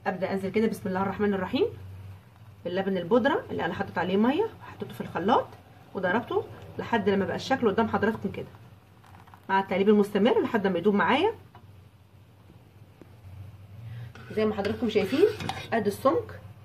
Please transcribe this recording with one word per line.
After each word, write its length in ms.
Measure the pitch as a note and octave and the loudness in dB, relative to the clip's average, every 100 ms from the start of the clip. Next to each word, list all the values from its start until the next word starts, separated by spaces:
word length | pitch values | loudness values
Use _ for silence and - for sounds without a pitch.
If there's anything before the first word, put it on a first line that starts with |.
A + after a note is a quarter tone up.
| G3+ | -6
ابدأ 260 | F#3 F3 | -4 -2
انزل 160 | G3 F#3+ | -2 0
كده 180 | G#3+ A3 | 0 0
بسم 220 | G3+ F#3 | 0 -4
الله 120 | F#3 | -2
الرحمن 320 | G3 F#3+ G#3 | -2 0 0
الرحيم 320 | G3 F#3 C4+ A#4 - - - - - - - - - F3 | 0 0 0 0 -2 -16 -16 -18 -20 -20 -20 -20 -12 -6
باللبن 320 | F3+ F#3+ F#3 | -2 0 -2
البودرة 460 | E3+ A#3+ B3+ F#4 - | 2 4 4 0 -2
اللي 140 | - E3 | -4 -4
انا 80 | |
حطيت 240 | F#3+ - F#3+ | -4 -4 -2
عليه 200 | F3 G3 | 0 2
مية 260 | A#3+ D#4 A4 - | 4 2 -2 -4
وحطيته 320 | - - G3+ | -16 -12 -12
في 80 | - | -10
الخلاط 460 | - E3+ F#3 G#4+ - - - - - | -8 -2 2 2 0 -12 -20 -20 -12
وضربته 500 | G3+ F3+ G#3+ A#3 F#4 A#4+ - - - | -4 0 0 0 -4 -4 -14 -14 -10
لحد 300 | F#3 A3+ G3 | -2 0 2
لما 160 | G3 F3+ | 2 0
بقى 100 | F3 | -2
الشكل 340 | - C4+ A3 | -2 2 2
قدام 180 | F#3 A3 | 2 0
حضراتكم 440 | G#3 G#3 A3 F#3+ | 2 0 0 -6
كده، 160 | - - - - - - - - - - - - | -8 -12 -16 -20 -20 -20 -20 -20 -20 -20 -14 -2
مع 100 | F#3+ | 0
التقليب 300 | F#3+ F#3 G3 | 0 2 6
المستمر 520 | G#3 G3 G3 A3 A4+ | 6 6 4 4 4
لحد 260 | C4+ A3+ G3 | 2 0 0
ما 120 | F#3 | 2
يدوب 160 | G3 G3+ | 2 2
معايا. 380 | E3+ C4+ G4+ A4+ - - - - - - - - - - - - - - - - - - - - - - - - - - - - - | 2 4 2 -2 -14 -20 -20 -20 -20 -20 -20 -20 -20 -20 -20 -20 -20 -20 -20 -20 -20 -20 -20 -18 -18 -18 -20 -16 -14 -12 -14 -16 -8
زي 140 | F#3 G#3+ | 0 0
ما 100 | G3+ | 0
حضراتكم 340 | G3+ A3 A3+ | -2 -2 0
شايفين 360 | G#3+ F#3+ C#4 G#4+ - - - - | 0 2 4 4 2 -8 -8 -4
ادي 140 | A3+ G3+ | -2 0
السمك 520 | G3 C4 A#4 - - - - | 2 2 2 -2 -12 -16 -14